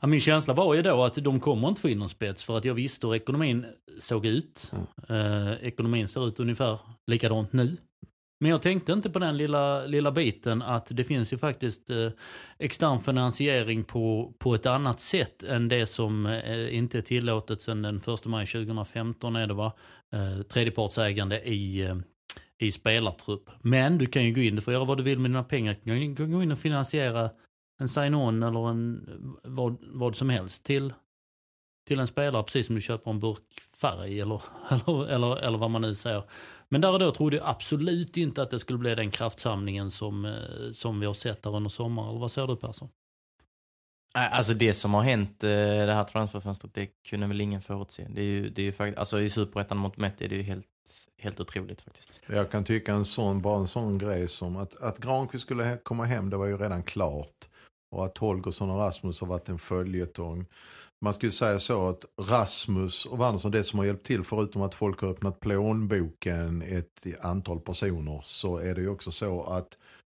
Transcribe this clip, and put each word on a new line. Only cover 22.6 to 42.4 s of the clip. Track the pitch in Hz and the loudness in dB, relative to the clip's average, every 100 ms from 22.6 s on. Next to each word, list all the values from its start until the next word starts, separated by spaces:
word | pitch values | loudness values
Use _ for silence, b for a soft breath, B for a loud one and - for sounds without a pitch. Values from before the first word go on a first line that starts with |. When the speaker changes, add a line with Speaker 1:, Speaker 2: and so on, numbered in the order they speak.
| 110 | -2
Speaker 1:
spelartrupp. | 98 110 113 110 90 - 101 - - | 0 2 4 2 -2 -6 -8 -8 -4
Men | 117 131 131 170 | 4 6 6 4
du | 127 | 4
kan | 135 | 4
ju | 120 | 4
gå | 117 | 4
in, | 120 104 | 4 2
du | |
får | 107 | 0
göra | 127 | 0
vad | 131 135 | 2 0
du | |
vill | 131 131 | 2 2
med | 127 | 2
dina | 127 | 0
pengar. | 123 139 110 104 | 0 -2 0 -2
Du | - 117 147 139 | -2 0 0 -2
kan | 156 | 0
gå | 170 | 2
in | 175 | 2
och | 147 | 0
finansiera | 160 143 139 156 131 117 113 - b _ _ - | 0 0 0 0 0 2 0 -4 b _ _ -6
en | 131 | -2
sign-on | 147 143 147 123 113 | 2 2 4 4 2
eller | 117 113 117 | 2 0 0
en, | 117 117 117 - - 131 - | 0 -2 -4 -10 -14 -14 -14
vad, | - 131 123 120 | -10 -2 -2 -2
vad | - 135 123 113 | -8 -2 -2 0
som | 135 | 0
helst | 120 92 - | 0 -2 -6
till, | - 139 139 - _ _ _ _ _ _ _ _ - | 0 0 0 -6 _ _ _ _ _ _ _ _ -2
till | 135 | 0
en | 127 | 0
spelare, | - 143 123 | 0 2 2
precis | 107 135 113 | 0 0 0
som | |
du | 113 | -2
köper | 104 117 - | -2 -4 -4
en | 107 | -2
burk | 110 104 - - - - | -2 -4 -10 -20 -20 -2
färg | 143 90 95 101 | -2 -2 -4 -4
eller, | 101 110 - - | -2 -4 -8 -10
<laughs> | - | 0
eller, | 127 - 151 143 | 2 2 0 2
eller, | 131 120 127 | 0 2 0
eller | 127 110 | 0 0
vad | 113 | 0
man | 113 | 0
nu | 110 | 0
säger. | 104 120 104 98 B B B B | -2 -4 -4 -6 B B B B
Men | 139 | 2
där | 190 | 4
och | 185 | 4
då | 185 | 4
trodde | - 151 147 | 2 2 2
jag | 151 | 0
absolut | 131 - 151 165 175 175 - | -4 -2 -2 0 -2 -2 -2
inte | 160 127 | -2 -2
att | 131 | -2
det | 120 | -4
skulle | - 123 | -4 -2
bli | 120 | 0
den | 113 107 | 0 0
kraftsamlingen | 101 113 - 120 101 101 98 98 | -2 -4 -2 -2 -2 -2 -4 -4
som, | 95 107 101 | -6 -6 -4
eh, | 104 107 - - 117 | -6 -8 -10 -10 -10
som | 113 117 104 | -6 -4 -2
vi | 104 | -2
har | |
sett | 104 120 104 | -2 -4 -4
där | 107 107 | -4 -2
under | 104 | -2
sommaren. | - 117 113 107 | -2 -4 -4 -4
Eller | 113 | -4
vad | 120 | -4
säger | - | -2